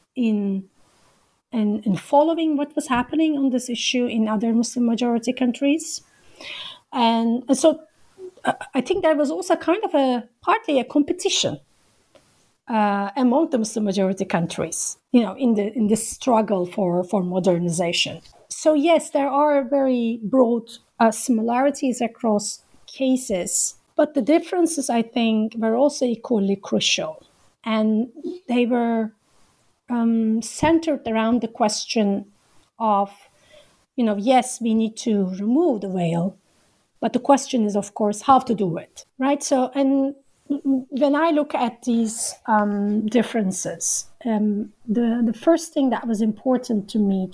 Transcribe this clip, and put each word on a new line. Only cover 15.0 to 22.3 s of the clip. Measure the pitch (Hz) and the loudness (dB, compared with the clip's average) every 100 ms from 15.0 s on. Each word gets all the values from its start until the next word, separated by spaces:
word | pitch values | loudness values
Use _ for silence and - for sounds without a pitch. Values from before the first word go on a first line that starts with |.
| _ | _
you | 247 | 2
know, | 208 190 | 2 0
in | 262 | 0
the, | 214 202 | 0 0
in | 262 208 | 0 0
this | 220 - | 0 -2
struggle | - - 220 214 196 180 | -6 0 2 2 0 -2
for, | - 185 175 | -2 0 0
for | 180 214 | 0 -2
modernization. | 180 185 185 170 175 165 175 175 - 160 - - _ | -2 0 2 2 0 -2 -2 -2 -4 -8 -18 -20 _
So | - 311 | -2 2
yes, | 311 302 330 - | 2 4 2 2
there | 294 277 | -2 0
are | 277 302 285 | 2 2 2
very | 254 277 269 247 233 233 | 0 0 2 0 -2 -4
broad, | 214 262 240 233 226 - _ - | 0 2 2 0 -4 -16 _ 0
uh, | 226 | 0
similarities | 220 - 226 226 240 277 277 269 233 | 2 0 0 0 0 0 0 -2 -2
across | 233 - 233 | -4 -2 0